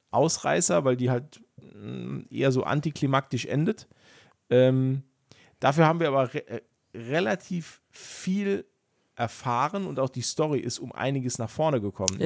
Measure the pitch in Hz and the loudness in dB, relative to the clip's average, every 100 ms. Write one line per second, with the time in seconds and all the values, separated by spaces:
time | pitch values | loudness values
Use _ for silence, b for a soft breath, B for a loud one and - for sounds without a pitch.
0 | _ 113 156 - 139 160 170 175 135 123 | _ 2 2 2 0 0 2 2 2 2
1 | 123 127 147 - _ - - 104 104 127 | 2 0 -4 -16 _ -20 -20 -16 -12 -10
2 | 123 135 - 120 135 127 - 143 156 143 | -8 -10 -8 0 2 2 0 0 -2 -2
3 | 139 135 - 123 - 127 160 214 - b | 0 0 0 -4 -2 0 0 -2 -8 b
4 | b b b b - 123 127 131 131 135 | b b b b 2 6 6 4 2 -2
5 | - _ _ b b b 131 143 160 165 | -6 _ _ b b b 0 4 4 4
6 | 160 139 127 147 - 113 - _ _ 98 | 2 2 0 -2 -8 -10 -12 _ _ -12
7 | 113 151 190 180 - 175 160 - _ - | -4 0 0 -2 -4 -8 -8 -14 _ -18
8 | - - - 190 202 196 - _ _ _ | -14 -8 -2 0 0 -2 -4 _ _ _
9 | _ - 113 - 127 120 143 196 185 135 | _ -6 -6 -4 -2 0 0 -2 -6 -2
10 | 131 131 117 - 156 139 - - 131 - | -4 -2 -4 -2 0 0 -2 -6 -10 -6
11 | 123 139 123 - 113 - 156 135 101 - | -2 -2 -2 -4 -6 -2 0 0 -2 -2
12 | 95 - | 0 2